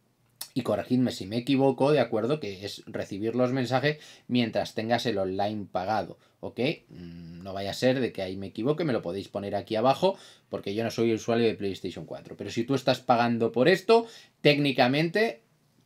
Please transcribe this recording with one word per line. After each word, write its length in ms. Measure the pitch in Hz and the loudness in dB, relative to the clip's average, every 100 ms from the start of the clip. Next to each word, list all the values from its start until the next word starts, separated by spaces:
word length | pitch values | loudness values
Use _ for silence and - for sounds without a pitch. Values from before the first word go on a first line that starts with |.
| _ _ _ - - | _ _ _ -18 -10
y 80 | - | -4
corregidme 500 | 110 101 - 123 120 | -2 -2 0 2 2
si 140 | - 95 | -2 -6
me 120 | 117 | -4
equivoco, 540 | 120 131 135 135 135 | 0 4 4 4 2
¿de 80 | 151 | 2
acuerdo? 400 | 117 110 113 151 | 2 0 -2 -2
Que 260 | 101 95 101 | -6 -8 -10
es 180 | - - | -12 -10
recibir 500 | 104 92 98 110 117 | -8 -8 -6 -2 0
los 180 | 127 | 0
mensajes 440 | 131 120 127 143 151 - - - | 0 0 0 0 -2 -10 -20 -4
mientras 460 | 123 113 104 87 | 0 0 -2 -4
tengas 320 | - 110 120 120 | -4 -2 0 0
el 120 | 101 | -2
online 480 | 95 95 101 107 95 | -2 -2 -2 -4 -6
pagado, 480 | 92 95 110 87 - _ _ | -4 -2 -2 -4 -10 _ _
¿ok? 200 | 87 95 131 - - | -10 -4 -2 -4 -10
Mm, 540 | - 87 85 82 85 | -18 -16 -16 -16 -14
no 100 | 95 | -10
vaya 180 | 95 98 | -6 -6
a 20 | |
ser 260 | - 127 131 | 0 2 2
de 140 | 113 | 0
que 80 | - | -2
ahí 160 | 92 95 | -6 -6
me 100 | 95 | -8
equivoque, 380 | - 117 156 165 | -2 -2 0 0
me 80 | |
lo 80 | 110 | -2
podéis 260 | 85 95 90 | -2 -6 -6
poner 280 | 101 101 101 | -8 -4 -4
aquí 200 | 95 110 | -2 2
abajo, 400 | 123 135 185 190 - - _ | 2 4 2 0 -8 -20 _
porque 260 | 101 - | -8 -6
yo 100 | 104 | -4
no 80 | 113 | -2
soy 200 | 110 117 | 0 0
usuario 360 | 110 113 117 117 | 0 0 2 2
de 80 | 95 | 0
PlayStation 500 | 98 90 92 87 78 | -4 -6 -8 -10 -12
cuatro. 320 | - - - | -12 -14 -12
Pero 140 | 101 | -6
si 120 | 107 | -4
tú 120 | 117 135 | 0 0
estás 260 | - 123 | 2 2
pagando 500 | - 120 120 117 117 | 4 4 4 2 0
por 160 | 117 135 | 4 4
esto, 380 | 185 - 226 226 - - _ | 4 6 4 4 -8 -20 _
técnicamente 1000 | 151 143 143 127 123 143 170 208 226 - _ _ _ _ | 4 4 4 4 4 4 2 2 0 -2 _ _ _ _